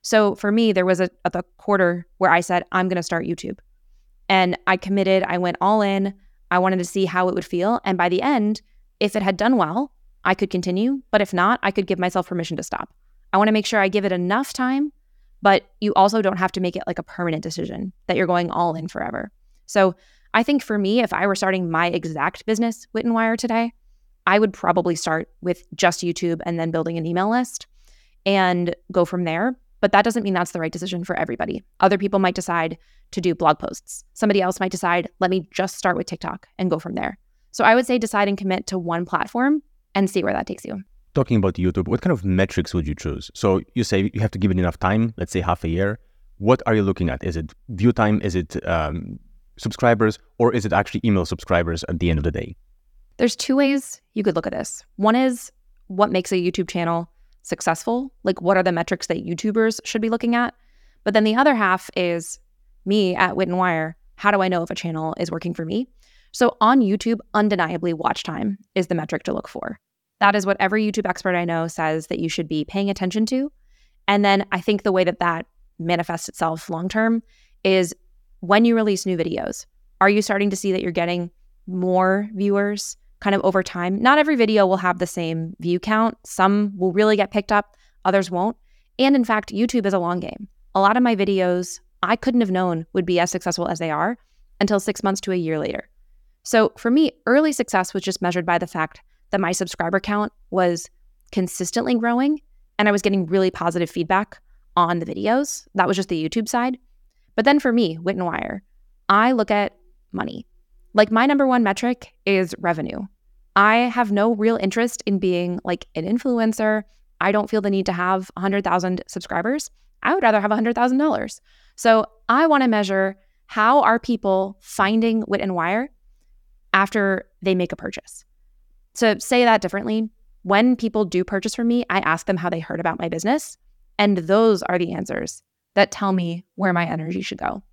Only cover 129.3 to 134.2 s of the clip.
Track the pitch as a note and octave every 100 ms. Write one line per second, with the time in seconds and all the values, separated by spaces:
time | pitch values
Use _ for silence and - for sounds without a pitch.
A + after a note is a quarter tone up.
129.3 | B3 A#3+ A3 F#3 G3+ G#3+ A3 A3 _ _
130.3 | _ F3+ G3+ B3 B3 A3+ G#3+ G3 F3+ F#3
131.3 | G3 G#3+ - A#3 A#3+ A#3+ D4 - D#3+ -
132.3 | F#3+ F3 E3 D#3+ E3 E3 E3 E3+ E3 G3
133.3 | D4 - - _ _ _ - G#3 F#3